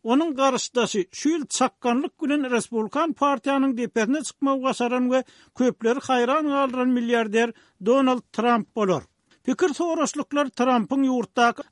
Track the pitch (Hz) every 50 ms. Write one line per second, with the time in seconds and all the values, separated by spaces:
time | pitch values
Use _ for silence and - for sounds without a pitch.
0 | _ 220 240 285 330 339 269 247 269 269 254 226 - - _ 247 226 - - 208
1 | 175 _ - - - 294 330 330 262 - - - 254 247 _ _ - 240 233 254
2 | 302 370 _ _ 320 269 285 294 277 254 247 226 - - 233 220 214 208 - 285
3 | 330 330 - - 285 277 285 254 - 277 277 277 269 269 247 226 240 214 _ 226
4 | 220 214 269 311 269 - - _ 277 269 269 269 254 262 - - 240 233 247 254
5 | 254 247 254 262 254 - - _ - _ _ - 254 247 - _ 220 226 240 277
6 | - - 262 247 240 240 269 320 302 294 277 277 277 262 240 254 247 254 254 247
7 | 233 233 240 233 226 214 202 226 233 233 226 _ _ _ _ _ 185 208 247 277
8 | 269 254 254 240 - _ - - 214 240 240 226 196 _ _ 226 208 190 180 139
9 | - _ _ _ _ _ _ _ _ - - - 359 359 269 - 339 339 320 330
10 | 294 220 - 294 269 _ 285 285 285 262 _ - 240 262 254 240 202 - 269 277
11 | 277 262 254 247 214 - _ 247 240 233 226 - 285 _